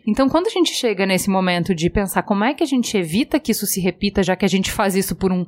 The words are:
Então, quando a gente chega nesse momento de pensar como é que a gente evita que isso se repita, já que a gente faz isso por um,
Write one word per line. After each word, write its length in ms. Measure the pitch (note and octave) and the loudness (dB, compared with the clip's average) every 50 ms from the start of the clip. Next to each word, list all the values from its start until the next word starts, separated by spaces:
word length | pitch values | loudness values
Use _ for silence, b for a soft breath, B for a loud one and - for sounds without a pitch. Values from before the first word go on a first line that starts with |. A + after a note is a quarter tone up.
| - | -4
Então, 240 | A3 G#3+ C4+ C4+ C4 | -2 0 2 2 2
quando 160 | D4+ E4 F#4 | 2 2 0
a 60 | A4+ | 0
gente 240 | - F#4 D#4+ - - | 0 0 0 0 0
chega 320 | - - A3+ G3+ F3+ G3 | 0 -2 0 0 0 0
nesse 200 | F#3+ F#3 F3 - | 2 0 0 2
momento 460 | G3 F#3+ F#3+ F#3 F3+ F3 F3 D#3+ - F3+ | 2 2 2 2 2 0 0 0 0 0
de 160 | D3+ E3+ E3+ | 0 0 0
pensar 320 | - G#3+ G3 F3+ - F#3 | 0 0 -2 0 -2 -2
como 220 | - - G3+ G3+ G#3+ | 0 0 0 0 0
é 100 | C4+ C#4+ | 0 0
que 80 | - | 0
a 60 | E4+ | -2
gente 280 | C4+ C#4 B3 A3+ - - | 0 0 0 0 0 -2
evita 440 | G3 F3 D#3 E3+ A#3 D4+ - D#4+ C#4+ | -2 -2 0 0 0 0 0 -2 -2
que 120 | - - | 0 -2
isso 140 | G#3 - G3+ | -2 -2 -4
se 160 | - - G3 | -4 -2 -2
repita, 400 | E3+ F#3 - - G3+ G3 - G3+ | -2 -2 -2 -2 -4 -2 0 0
já 140 | F3+ F3+ F#3 | 0 0 0
que 100 | - G3+ | 0 0
a 20 | |
gente 240 | F3 F#3+ G3 F#3+ - | 2 2 0 0 -2
faz 240 | - - G#3 G3 F3+ | -2 -2 0 0 0
isso 200 | G3 F#3 - E3+ | 0 -2 -2 -2
por 160 | - G3 F#3 | -2 -2 0
um, 120 | F#3 F3+ F3 | 0 -2 -4